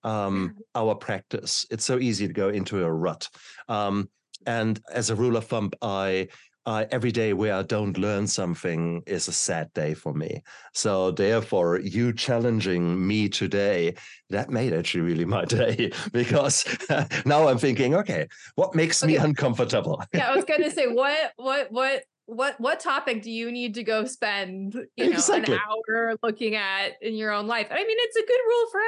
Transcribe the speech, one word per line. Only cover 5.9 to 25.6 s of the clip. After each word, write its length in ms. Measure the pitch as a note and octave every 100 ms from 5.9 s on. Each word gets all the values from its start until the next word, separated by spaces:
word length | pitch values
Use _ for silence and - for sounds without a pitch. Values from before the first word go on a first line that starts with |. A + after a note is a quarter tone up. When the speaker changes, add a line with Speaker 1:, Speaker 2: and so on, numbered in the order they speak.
| G2 G2 F#2+ F#2 - _ _ -
Speaker 1:
I, 200 | A2 A2
every 200 | B2+ A#2+
day 220 | A2+ A2
where 220 | F#2+ G#2+ F#2+
I 80 |
don't 340 | F#2 G#2+ G2+ F2+
learn 300 | G2+ G2+ G#2
something 760 | - F#2 E2+ F2+ E2 E2+ E2+ -
is 200 | F2+ E2+
a 40 |
sad 420 | E2+ - E2 D#2
day 220 | - D2+ D#2
for 180 | D#2+
me. 300 | D2 D2 - - - -
So 360 | - A2 F#2+ F#2
therefore, 680 | F2+ G2 A2+ G2+ G2 F2 F2+
you 340 | G2 F#2+ A#2+
challenging 920 | A2+ - A#2+ A#2+ A2 F#2+ F2+ F2 F2+ F#2+
me 200 | G#2+ G2+
today, 680 | - F#2 G2+ G2+ F#2 E2+ F2 - - _
that 220 | G2 C#3
made 220 | A#2 B2+
actually 280 | E2 E2+ F2+
really 240 | E2+ E2 E2+
my 200 | G#2 -
<laughs> 120 | A2+
day 320 | A#2 - A2 - -
because 540 | A#2 A#2+ D3 C#3 - - - - D3+
<laughs> 260 | D#3+ - -
now 220 | D3 D#3
I'm 100 | B2
thinking, 380 | C#3+ B2 B2+ E3
"Okay, 320 | G#3 E2+ D2+ - - -
what 200 | F#3 D#3+
makes 280 | D#3+ -
me 120 | D#3+ D3+
Speaker 2:
Okay. 100 | D3+
Speaker 1:
uncomfortable?" 800 | C#3+ C#3 A#2 A#2 A2+ - - -
<laughs> 60 |
Speaker 2:
Yeah, 160 | - D4
I 40 | C4+
was 100 | F#4
gonna 240 | D4+ D#4+
say, 160 | E4 B3+
what, 440 | A#3 C4+ D4+ C#4 -
what, 340 | C4 C#4 C4
what, 320 | A3+ C4 C4+ - _ -
what, 320 | A3+ C#4 C#4
what 200 | A#3+ E4
topic 420 | F4 C#4+ C#4+ A3+
do 80 | A3+
you 200 | A3+ A#3
need 220 | A#3+ A#3+ G#3+
to 80 |
go 220 | A3 A3 A3
spend, 680 | - G#3+ G3+ F#3+ F#3+ G3 A3+ - -
you 100 | -
know, 20 |
Speaker 1:
Exactly. 420 | - - F#4+ A3
Speaker 2:
an 60 | C3